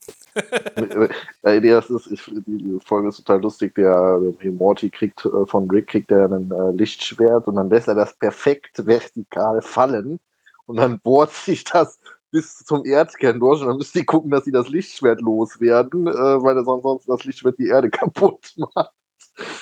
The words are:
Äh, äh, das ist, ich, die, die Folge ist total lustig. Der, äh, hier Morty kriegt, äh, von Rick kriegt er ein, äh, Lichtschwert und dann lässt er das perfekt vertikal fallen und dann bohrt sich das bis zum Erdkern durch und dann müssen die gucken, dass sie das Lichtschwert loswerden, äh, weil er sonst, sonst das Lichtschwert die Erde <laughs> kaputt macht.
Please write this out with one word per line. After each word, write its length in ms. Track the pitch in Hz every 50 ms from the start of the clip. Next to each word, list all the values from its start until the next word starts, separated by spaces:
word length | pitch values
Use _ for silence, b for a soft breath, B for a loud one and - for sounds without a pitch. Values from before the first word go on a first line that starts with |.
| - - - _ _ _ _
Äh, 720 | 214 - - 247 233 - 208 - - 117 98 170 104 110 - B B B B B _ -
äh, 160 | 104 107 107
das 280 | 107 117 117 113 110 -
ist, 180 | 123 117 - 107
ich, 160 | 104 - -
die, 340 | - 107 107 98 107 107 101
die 200 | 90 98 92 95 -
Folge 240 | - 107 101 104 104
ist 100 | 101 -
total 220 | _ - 101 95
lustig. 320 | 95 107 - - 107 98 -
Der, 440 | 104 98 95 92 90 92 92 92 90
äh, 220 | 92 90 87 -
hier 80 | - 95
Morty 400 | 90 90 92 101 101 - - 98
kriegt, 340 | - - 110 101 - - -
äh, 220 | 104 98 101 98
von 240 | - - 101 95 92
Rick 160 | 98 107 107
kriegt 240 | - - 107 101 -
er 140 | 104 98 98 95
ein, 220 | 98 92 92 92
äh, 220 | 92 90 92 95
Lichtschwert 760 | 90 92 107 107 - - - - 107 - 117 117 117 120 113
und 80 | 107 101
dann 160 | 98 95 92
lässt 160 | 107 117 -
er 80 | 120 104
das 200 | 104 104 - -
perfekt 680 | _ - 104 - - - 143 143 143 - - _ - 101
vertikal 760 | 104 117 117 - - _ 117 101 - - - 104 110 110 113
fallen 560 | - - - 120 127 135 131 107 101 135 165 175 _ b b b b b b b b
und 80 | - 120
dann 220 | 110 131 123 117 101
bohrt 340 | - 117 131 143 151 151
sich 300 | - - - - 165 -
das 380 | - - - 175 156 151 - B B B B B _ _
bis 240 | - 160 156 - - - _
zum 200 | - 151 143 -
Erdkern 540 | 123 139 147 160 - - - - 123 113 117
durch 220 | 120 131 147 151
und 80 | 139 123
dann 80 | 127
müssen 200 | 139 143 - -
die 80 | 180 139
gucken, 280 | - 160 160 156 147
dass 120 | 143 135 -
sie 60 | 143
das 160 | 131 127 - 135
Lichtschwert 520 | 143 180 190 - - - 143 120 113 113
loswerden, 880 | 117 113 110 110 113 110 - - 117 117 117 120 127 131 160 180 170 170
äh, 40 | 131 123 131 135 135 135
weil 140 | 127 135 131
er 80 | 127 120
sonst, 180 | 127 127 127
sonst 260 | 127 135 135 127 - -
das 140 | 127 120 -
Lichtschwert 320 | 135 131 - - 127 120 -
die 80 | 127 95
Erde 200 | 117 135 180 -
<laughs> 0 |
kaputt 640 | - - - 190 - - 202 190 - - - - -
macht. 340 | - 147 - _ 180 156 - _ _ _ _ _ _ _ _ B B B B B B